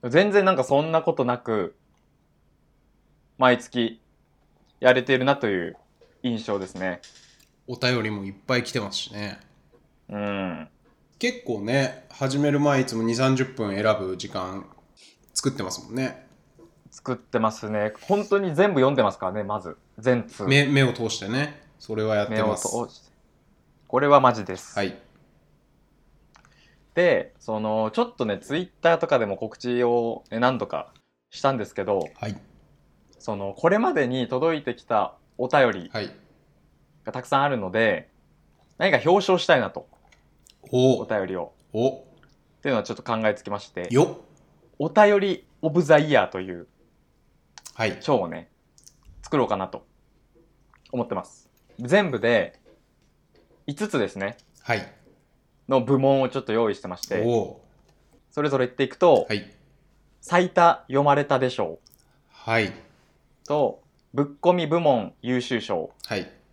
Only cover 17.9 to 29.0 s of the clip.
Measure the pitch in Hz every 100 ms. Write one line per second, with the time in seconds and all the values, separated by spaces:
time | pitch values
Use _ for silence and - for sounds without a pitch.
17.9 | - - 202 202 202 190 151 202 156 135
18.9 | 139 107 - 92 101 101 104 87 76 _
19.9 | - 117 120 113 - 104 139 139 139 131
20.9 | 113 113 - 98 123 147 - - _ -
21.9 | 110 110 107 104 110 110 104 - 117 117
22.9 | - _ _ _ _ _ _ _ _ _
23.9 | 127 143 143 131 113 95 92 - - 98
24.9 | 95 - _ _ _ _ _ _ _ _
25.9 | _ _ _ _ - _ _ _ _ _
26.9 | - 175 117 - _ - 110 107 110 110
27.9 | 110 240 - 117 98 - 147 180 _ 165
28.9 | 165